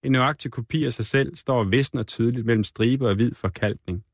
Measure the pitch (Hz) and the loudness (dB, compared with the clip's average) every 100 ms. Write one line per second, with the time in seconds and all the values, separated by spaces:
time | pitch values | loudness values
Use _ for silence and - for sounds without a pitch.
0 | 131 131 131 151 135 - 117 160 147 - | 2 2 2 0 -8 -8 -4 -2 -2 -2
1 | 110 135 131 - - 127 101 117 139 131 | 0 0 0 -4 -2 0 2 2 2 -2
2 | 110 - 117 123 113 113 101 - 113 135 | -6 0 0 0 2 2 0 0 0 2
3 | 123 98 120 - - - 107 - - 92 | 2 2 0 0 -8 -4 -4 -4 -6 -8
4 | - | -8